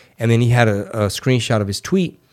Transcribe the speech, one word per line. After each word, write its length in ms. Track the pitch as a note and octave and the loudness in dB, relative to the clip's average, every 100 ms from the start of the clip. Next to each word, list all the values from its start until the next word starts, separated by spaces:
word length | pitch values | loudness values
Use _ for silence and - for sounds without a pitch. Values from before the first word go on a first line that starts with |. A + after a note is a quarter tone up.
| - - | -20 -4
And 100 | A2+ | 0
then 100 | A#2 | 2
he 80 | A#2+ | 4
had 180 | A#2+ A2+ | 4 4
a, 380 | G2+ G#2 A2 G2+ | 2 -2 -2 -2
a 20 | |
screenshot 540 | - C3 B2+ - A2+ | -2 0 0 0 -2
of 60 | G2+ | -2
his 120 | G2 | -6
tweet 400 | - F#3+ F3 - _ | -2 -2 -2 -6 _